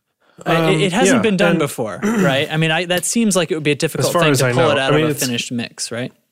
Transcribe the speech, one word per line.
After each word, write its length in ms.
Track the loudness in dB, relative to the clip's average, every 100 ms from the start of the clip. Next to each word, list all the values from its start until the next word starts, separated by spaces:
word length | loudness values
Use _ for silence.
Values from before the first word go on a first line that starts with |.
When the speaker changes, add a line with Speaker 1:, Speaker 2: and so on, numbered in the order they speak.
| _ _ _ _
Speaker 1:
I, 100 | -2
it, 200 | 0 2
Speaker 2:
Um, 60 | 2
Speaker 1:
it 120 | 0
hasn't 260 | 2 2 4
Speaker 2:
yeah, 40 |
Speaker 1:
been 140 | 2 2
done 140 | 2
Speaker 2:
and 80 | 2
Speaker 1:
before, 400 | -2 -4 -8 -4
right? 480 | -2 0 2 2 -2
I 60 | -2
mean, 160 | 0
I, 140 | 0 -2
that 180 | -2
seems 320 | -2 0 0 0
like 160 | 0
it 20 |
would 80 | -2
be 80 | 0
a 60 | 0
difficult 320 | -2 -2 0
Speaker 2:
As 40 |
far 100 | 2
Speaker 1:
thing 100 | 2
Speaker 2:
as 60 | 2
Speaker 1:
to 60 | 2
Speaker 2:
I 60 |
Speaker 1:
pull 100 | 2
Speaker 2:
know, 80 | 2
Speaker 1:
it 60 | 2
out 140 | 2
Speaker 2:
I 40 | 2
mean, 80 |
Speaker 1:
of 60 | 2
a 20 |
Speaker 2:
it's 120 | -2
Speaker 1:
finished 280 | -4 -4 -6
mix, 400 | -6 -8 -10 -10
right? 180 | -8 -10 _ _